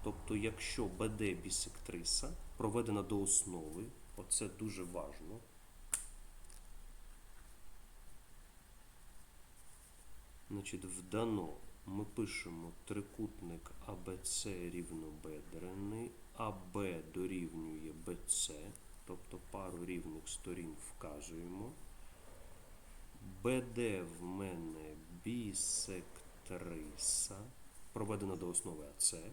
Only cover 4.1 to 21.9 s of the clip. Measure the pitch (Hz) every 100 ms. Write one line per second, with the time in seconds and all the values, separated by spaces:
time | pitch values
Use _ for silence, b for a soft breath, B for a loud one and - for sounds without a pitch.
4.1 | - 95 - 104 87 107 95 87 90 71
5.1 | 71 80 110 - - - - - - -
6.1 | - - - - - - - - - -
7.1 | - - - - - - - - - -
8.1 | - - - - - - - - - -
9.1 | - - - - - - - - - -
10.1 | - - - - 101 95 98 92 92 90
11.1 | 104 117 104 82 76 - - - 98 107
12.1 | - 104 - 87 85 82 - - 101 101
13.1 | - 107 - 87 85 - - - 95 95
14.1 | 92 - - 110 92 87 87 82 82 78
15.1 | 76 76 76 76 82 90 95 101 110 117
16.1 | - - - 110 95 - 104 98 85 78
17.1 | 78 92 92 82 80 80 78 80 76 80
18.1 | 85 - - - 76 85 - - - -
19.1 | 90 - 92 - 101 95 85 87 90 78
20.1 | 78 - - - 82 82 76 - - 85
21.1 | 73 76 82 87 92 113 156 -